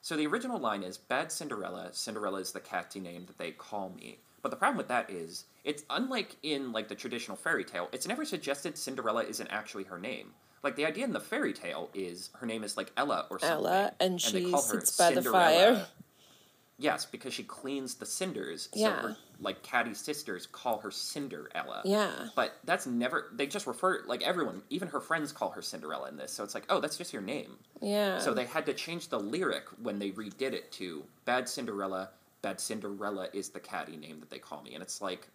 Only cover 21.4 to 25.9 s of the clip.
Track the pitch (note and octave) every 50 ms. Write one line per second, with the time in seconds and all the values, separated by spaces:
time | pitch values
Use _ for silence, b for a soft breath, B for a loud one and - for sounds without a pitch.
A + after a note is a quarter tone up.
21.4 | - - - E2+ D2+ C2 G#1+ G1+ - F#3+ G3 G#3+ G#3 F#3 - C2+ - A3+ - -
22.4 | A#2+ - - - - - E3+ F3+ - C#3 B2 A#2 A#2+ B2+ E3 D#3 - - - A#2
23.4 | C#3 C#3+ - G#3 - - A#2 - - F#3 F#3 - - - B2 - - - F3+ F3+
24.4 | D3 A2+ F2+ F#2+ - - C#3 F3+ F#3+ E3+ - C3+ - - D#3+ E3 D3+ C#3 D3 -
25.4 | G#2+ F#2 - F#2 E2 - - F2 D#2 D2+